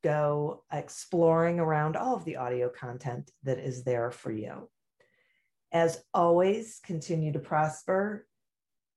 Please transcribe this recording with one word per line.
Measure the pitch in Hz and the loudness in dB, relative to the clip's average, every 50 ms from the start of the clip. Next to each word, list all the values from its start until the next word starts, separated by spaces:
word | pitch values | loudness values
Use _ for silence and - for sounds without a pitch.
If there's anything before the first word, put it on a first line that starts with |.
go | - 160 151 151 147 147 147 147 147 156 - - _ - | -2 0 2 2 2 2 0 0 -2 -4 -6 -8 _ -8
exploring | 156 143 - - - - - - 185 170 165 165 165 165 170 170 170 170 | -8 -8 -8 -8 -12 -14 -8 -2 2 4 6 6 6 6 4 4 2 2
around | 165 160 156 151 151 156 160 | 2 2 2 2 2 0 -2
all | - - 254 254 | -2 -2 -2 -2
of | 190 160 | -2 -4
the | 160 - | -6 -6
audio | 131 123 123 123 123 123 123 | -4 -4 -2 -2 0 -2 -2
content | - - 127 123 123 127 - 127 123 131 - _ _ _ - | -4 -6 -10 -10 -10 -8 -8 -8 -6 -8 -10 _ _ _ -4
that | 135 127 123 | -4 -4 -4
is | 139 135 123 127 123 | -4 -8 -8 -6 -2
there | 127 123 117 117 - | -2 0 0 0 -2
for | - - - 131 | -4 -8 -8 -8
you. | 110 107 110 - - - - - _ _ _ _ _ _ _ _ _ _ _ _ _ _ _ _ _ _ _ - | -6 -6 -8 -10 -12 -14 -16 -20 _ _ _ _ _ _ _ _ _ _ _ _ _ _ _ _ _ _ _ -2
As | - 170 165 165 165 - - _ | 2 2 2 2 2 -2 -8 _
always, | - 190 170 170 170 175 185 196 214 233 220 - - - - | 0 2 4 6 6 6 6 4 2 0 -4 -10 -16 -16 -10
continue | - 170 160 - - 165 160 156 151 | -8 -8 -6 -4 -4 -2 -2 -2 -2
to | 147 147 | -2 -4
prosper | - - 160 151 156 151 - - - - 190 190 202 214 208 208 - _ _ _ _ _ _ _ _ _ _ _ _ _ _ | -4 -2 0 0 0 0 -2 -6 -4 -2 0 0 0 -2 -4 -8 -14 _ _ _ _ _ _ _ _ _ _ _ _ _ _